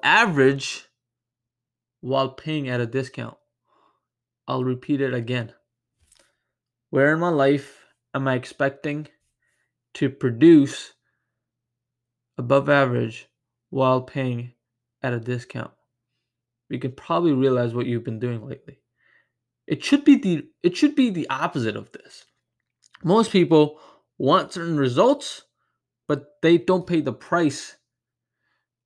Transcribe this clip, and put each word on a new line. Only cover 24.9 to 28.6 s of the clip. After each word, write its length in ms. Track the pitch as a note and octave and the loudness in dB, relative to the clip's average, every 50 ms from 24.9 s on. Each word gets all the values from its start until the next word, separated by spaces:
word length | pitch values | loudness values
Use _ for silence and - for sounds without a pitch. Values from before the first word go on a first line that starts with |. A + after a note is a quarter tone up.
| A#2+ D3 G#3 B3+ C#4+ C#4 - - - - - _ _ _ _ _ _ _ _ _ _ _ _ - | 2 4 4 4 4 0 -2 -12 -16 -16 -20 _ _ _ _ _ _ _ _ _ _ _ _ -4
but 340 | D3 C#3 - - _ _ | -4 -4 -6 -14 _ _
they 160 | - D#3+ E3+ E3 | 2 4 4 4
don't 280 | F3 - F#3 F#3 F3+ | 4 0 0 0 0
pay 140 | - F3 D#3+ | -2 -2 -2
the 120 | C#3 C3+ | -2 -4
price, 640 | A2+ - - - E3+ F3 E3+ D3 B2+ - - - - _ _ _ _ _ _ _ _ _ _ _ _ _ _ _ _ _ | -6 -8 -6 -4 -2 0 0 0 -2 -4 -12 -18 -20 _ _ _ _ _ _ _ _ _ _ _ _ _ _ _ _ _